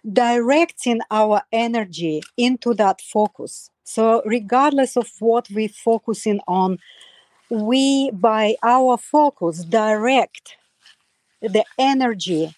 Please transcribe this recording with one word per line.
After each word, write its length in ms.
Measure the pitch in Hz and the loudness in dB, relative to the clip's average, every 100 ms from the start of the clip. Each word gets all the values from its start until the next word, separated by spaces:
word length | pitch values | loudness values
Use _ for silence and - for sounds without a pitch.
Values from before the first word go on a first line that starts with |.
| 220 | 0
directing 880 | 202 240 240 233 294 339 - 247 226 - | 0 2 0 2 2 2 -2 -4 -2 -2
our 320 | 214 214 208 - | 0 2 2 0
energy 680 | 226 233 233 196 160 165 156 - - | -2 -2 -2 -6 -6 -4 -4 -8 -2
into 380 | 240 254 233 214 | 0 0 -2 2
that 260 | 202 190 | 0 0
focus. 680 | - 214 208 - 131 - - _ - | -4 -2 -2 -6 -16 -16 -20 _ -10
So 360 | - 220 226 220 | 0 2 2 0
regardless 720 | 233 202 247 285 277 254 254 | -4 0 2 2 2 0 -2
of 120 | 220 - | -6 -2
what 300 | 226 233 233 | 0 0 -2
we 180 | 202 220 | -6 -6
focusing 720 | - - 226 - 208 214 202 - | -4 -2 -2 -2 -6 -2 -4 -2
on, 300 | 185 185 185 - - - _ _ _ _ | 0 0 -2 -10 -20 -20 _ _ _ _
we, 640 | 226 214 262 269 277 269 | -4 0 0 2 0 -2
by 460 | 196 220 220 214 208 | 0 0 2 0 0
our 360 | 226 254 262 240 | 2 2 2 0
focus, 680 | - 302 294 _ 170 165 | 0 2 2 _ -6 -6
direct 920 | 170 220 214 214 233 262 196 - - - _ _ _ _ _ _ _ _ | -2 0 0 0 2 0 0 -8 -20 -20 _ _ _ _ _ _ _ _
the 220 | 214 202 214 - | -2 -2 -2 0
energy 760 | 269 269 247 208 175 160 160 | 0 2 0 -2 -4 -2 -4